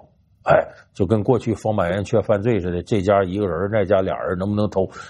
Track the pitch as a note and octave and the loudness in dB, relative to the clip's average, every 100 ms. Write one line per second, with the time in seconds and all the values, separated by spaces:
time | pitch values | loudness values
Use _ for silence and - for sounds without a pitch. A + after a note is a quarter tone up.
0 | - _ _ _ F#2+ F#2 - - _ - | -14 _ _ _ 2 2 2 -8 _ -4
1 | F#2 A2 G2+ A#2+ A#2+ G#2+ A2 G#2+ E2+ G2 | 0 2 2 0 0 -2 -2 0 0 -2
2 | G2+ A2 G#2 G2+ A2+ G#2 F2 F2 F2+ G#2+ | 0 0 2 0 0 0 -2 -4 -2 0
3 | F#2 G2 F#2 G2 G2 D#2+ G2+ A2 F2+ G2 | 4 2 2 -2 -2 -2 -2 0 2 2
4 | F#2+ A#1 C2+ F2+ G2+ G#2 G#2+ F#2+ - - | 2 -2 -4 -2 -2 -2 -2 -2 -4 -6
5 | - | -20